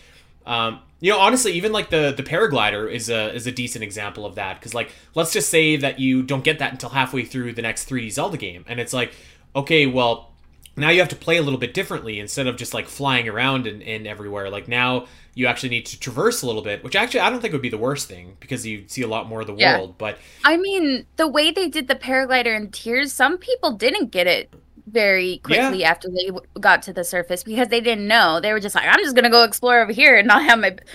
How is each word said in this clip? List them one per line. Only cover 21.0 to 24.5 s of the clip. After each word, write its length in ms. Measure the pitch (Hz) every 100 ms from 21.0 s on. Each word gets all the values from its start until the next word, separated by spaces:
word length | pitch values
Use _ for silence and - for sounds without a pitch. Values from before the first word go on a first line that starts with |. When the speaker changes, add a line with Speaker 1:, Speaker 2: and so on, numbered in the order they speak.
| - -
Speaker 2:
the 120 | 320
way 240 | 269 311
they 180 | 320 349
did 180 | 302 254
the 80 | 262
paraglider 600 | 240 262 262 254 233 220
in 160 | 208
Tears, 420 | - 226 247 285
some 240 | - 269 359
people 340 | - 508 320
didn't 400 | 208 233 415 277
get 160 | 185 175
it 260 | 143 -